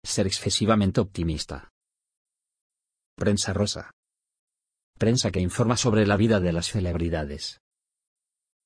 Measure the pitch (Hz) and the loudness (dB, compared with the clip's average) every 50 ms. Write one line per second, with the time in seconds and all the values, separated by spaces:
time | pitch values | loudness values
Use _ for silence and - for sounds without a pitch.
0 | - - - - 101 95 - - - 104 - - 110 101 110 107 101 95 - - | -10 -6 -2 -2 0 0 -2 -2 -4 -2 -2 0 2 2 4 4 4 2 2 0
1 | 104 - - - 85 82 76 73 - - 80 65 - - _ _ _ _ _ _ | -2 -2 -2 -4 -4 -4 -4 -4 -6 -10 -12 -14 -14 -18 _ _ _ _ _ _
2 | _ _ _ _ _ _ _ _ _ _ _ _ _ _ _ _ _ _ _ _ | _ _ _ _ _ _ _ _ _ _ _ _ _ _ _ _ _ _ _ _
3 | _ _ _ - - 104 104 101 - - 92 95 104 101 - - - - - _ | _ _ _ -2 0 0 2 0 0 -2 0 -2 -2 -2 -2 -8 -12 -16 -20 _
4 | _ _ _ _ _ _ _ _ _ _ _ _ _ _ _ _ _ _ _ - | _ _ _ _ _ _ _ _ _ _ _ _ _ _ _ _ _ _ _ -2
5 | - 110 120 127 - 104 85 92 90 87 - - 120 110 123 - - 123 107 110 | 0 2 2 2 0 -2 0 0 -2 -2 0 0 2 2 2 2 2 2 4 4
6 | 107 101 101 98 110 113 110 98 90 87 82 85 85 - - 110 92 87 85 82 | 4 4 4 4 4 4 4 2 2 0 0 -2 -4 -2 -4 -2 -2 -2 -2 -2
7 | 85 85 82 80 76 71 73 71 - - - _ _ _ _ _ _ _ _ _ | -2 -2 -2 -2 -4 -6 -8 -12 -12 -14 -14 _ _ _ _ _ _ _ _ _
8 | _ _ _ _ _ _ _ _ _ _ _ _ _ | _ _ _ _ _ _ _ _ _ _ _ _ _